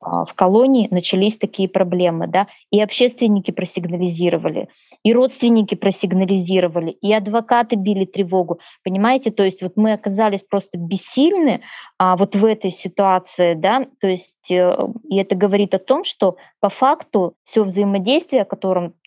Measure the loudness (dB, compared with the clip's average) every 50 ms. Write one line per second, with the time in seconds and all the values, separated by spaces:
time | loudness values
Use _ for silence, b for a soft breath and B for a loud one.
0 | -10 -6 -4 -4 -4 -4 -2 0 2 4 4 4 4 4 4 2 2 0 0 -2
1 | -2 0 0 0 0 0 0 -2 -6 -8 -4 -2 -4 -2 0 -2 -2 0 0 0
2 | 0 0 0 -2 -4 -2 -2 -2 -2 b b b b b 0 0 0 0 0 0
3 | 0 0 0 0 0 2 2 2 0 -4 -6 -6 -6 -8 -8 -8 -8 -6 -4 -2
4 | -2 -2 -2 0 -2 0 0 0 -2 -4 -4 -6 -8 -10 b b b b b b
5 | 0 2 4 4 2 2 0 0 2 2 4 4 2 0 -2 -2 -2 -2 -2 -2
6 | -4 -2 0 0 0 0 0 -2 -2 0 0 0 0 0 -2 -4 -6 -6 -8 _
7 | -2 -2 0 0 -2 -2 -4 -4 -2 0 0 0 0 0 -2 -2 -2 -2 -2 -2
8 | -2 -4 -4 -6 -4 -2 0 -2 -2 -2 -4 -10 B B B B -8 -6 -2 0
9 | 2 2 2 0 0 -4 -2 0 0 0 0 -4 -10 -6 -2 0 0 0 0 -2
10 | -4 -4 -2 0 0 0 -2 -4 -6 -4 -4 -4 -4 _ -10 -10 -8 -6 -6 -6
11 | -8 -6 -2 2 2 2 2 2 2 0 0 -2 B B B B B B B 0
12 | 2 2 4 2 2 0 2 2 2 2 2 0 -4 -6 -6 -6 -10 -8 -2 0
13 | 2 2 2 0 0 -4 -2 0 2 2 2 2 0 0 0 0 -2 -6 _ -6
14 | -4 -2 -2 -4 -6 _ _ _ _ -2 0 2 2 2 2 0 -2 -4 -6 -10
15 | -8 -4 -2 -2 0 0 0 0 0 0 2 2 0 0 -2 -4 0 0 -2 -2
16 | -2 -6 -6 -2 -2 -2 -2 b b b b b -4 -4 -2 2 2 2 2 0
17 | -4 _ -2 -2 -2 -2 -4 _ _ _ -2 0 0 0 0 -2 0 0 0 -2
18 | 0 0 0 0 0 0 -2 -2 -2 -2 -6 -6 -4 -2 -2 -2 -2 -6 -10 _
19 | _